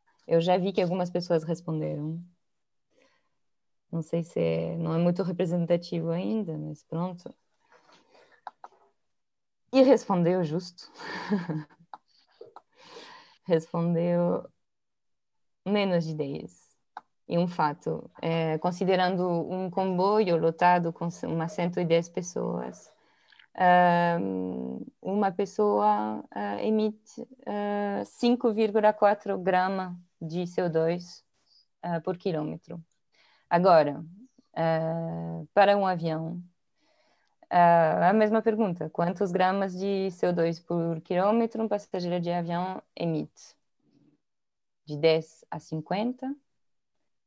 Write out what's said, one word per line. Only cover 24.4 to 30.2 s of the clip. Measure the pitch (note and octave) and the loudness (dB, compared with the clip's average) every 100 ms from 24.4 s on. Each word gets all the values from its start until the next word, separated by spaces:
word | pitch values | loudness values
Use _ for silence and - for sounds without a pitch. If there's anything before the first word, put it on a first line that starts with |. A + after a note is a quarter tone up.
| F#2 - B1+ - - _ | -4 -6 -8 -10 -14 _
uma | F3+ G3+ G3 | -4 0 0
pessoa, | F3+ G3 - G#3 G#3 G#3 G#3 G#3+ G#3+ - | -2 -4 0 0 2 2 0 -2 -6 -10
ah, | G#3 G3+ G3+ | -8 -6 -4
emite, | G3+ A3 G#3+ G#3+ _ - - B3+ - | 0 0 0 -4 _ -18 -18 -14 -8
ah, | G#3 G#3 G3+ G3+ G3+ G3+ | -6 -4 -4 -4 -4 -8
cinco | - A#3+ B3 A#3+ | 0 2 2 2
vírgula | G#3 A3 G#3+ G#3+ | 2 2 4 4
quatro | G#3+ G#3 G#3 G3+ F#3+ | 4 2 2 -2 -4
grama | F3+ F3+ F#3 F#3+ F#3 F3 - _ | 0 0 0 -2 -6 -12 -18 _